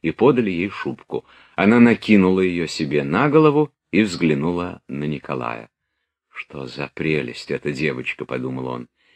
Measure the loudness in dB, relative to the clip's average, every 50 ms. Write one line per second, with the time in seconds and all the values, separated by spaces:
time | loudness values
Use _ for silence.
0 | -6 -6 0 2 4 4 4 4 0 -2 -2 -4 -4 -4 -6 -8 -8 -8 -8 -10
1 | -10 -10 -8 -8 -8 _ _ _ _ _ _ 0 2 4 6 6 6 6 6 4
2 | 2 4 4 6 6 4 4 2 2 0 0 -2 -4 -4 -4 -6 -4 -2 -2 -2
3 | -2 0 0 0 2 4 4 4 4 4 4 2 0 -2 _ _ _ _ 0 0
4 | 2 0 0 0 0 0 0 0 -2 -2 -2 -4 -4 -6 -8 -12 _ -12 -8 -6
5 | -6 -6 -6 -6 -8 -8 -8 -6 -6 -6 -8 -10 -12 -18 _ _ _ _ _ _
6 | _ _ _ _ _ _ -18 -18 -16 -14 -12 -12 -12 -12 -10 -10 -10 -10 _ -4
7 | -2 -2 -2 -2 -2 -6 -8 -12 -10 -8 -8 -6 -4 -6 -4 -4 -2 -4 -4 -4
8 | -8 -10 -10 -10 -10 -8 -8 -8 -6 -8 -8 -8 -8 -8 -8 -10 -12 -16 _ _
9 | _ _ _